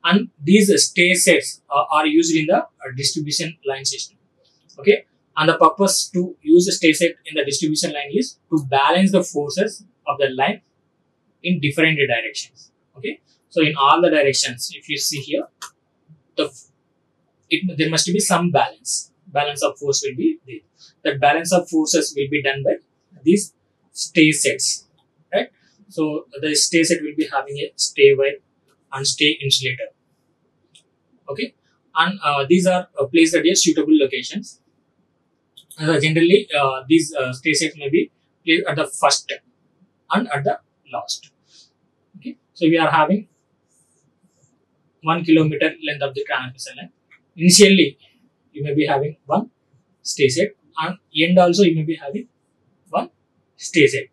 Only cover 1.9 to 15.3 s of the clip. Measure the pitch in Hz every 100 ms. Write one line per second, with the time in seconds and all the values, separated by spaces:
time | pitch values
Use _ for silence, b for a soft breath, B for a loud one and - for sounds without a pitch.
1.9 | 156 156 156 160 160 156 202 - _ 131
2.9 | 127 139 160 147 147 165 - 135 135 135
3.9 | - - _ _ _ _ _ _ - -
4.9 | - _ _ _ 156 160 160 165 - 196
5.9 | - - 180 175 - 151 175 185 - 165
6.9 | 156 170 - - 151 139 143 156 156 156
7.9 | 147 143 180 254 - _ 160 135 135 143
8.9 | 175 196 190 185 151 147 180 214 - _
9.9 | _ - 139 139 127 147 214 _ _ _
10.9 | _ _ _ _ _ 175 175 139 151 160
11.9 | 151 131 117 110 - - _ - _ _
12.9 | 131 - - _ _ _ 170 151 147 139
13.9 | 156 175 156 139 131 - 123 - 139 -
14.9 | 139 - 147 127